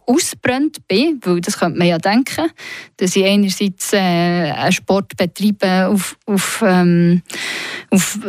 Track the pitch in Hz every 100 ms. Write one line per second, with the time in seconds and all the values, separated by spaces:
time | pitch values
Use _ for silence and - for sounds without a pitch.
0 | - 262 - - - 254 302 311 - 190
1 | 302 294 196 175 170 - 180 165 175 170
2 | 196 220 269 - 320 - - - - _
3 | 185 185 190 202 202 185 202 185 - 202
4 | 185 175 175 175 160 - 139 190 - 196
5 | 196 - 180 - 202 202 190 185 190 208
6 | 175 - - 202 - - 220 185 180 175
7 | 170 175 - - - - - - - 196
8 | 165 208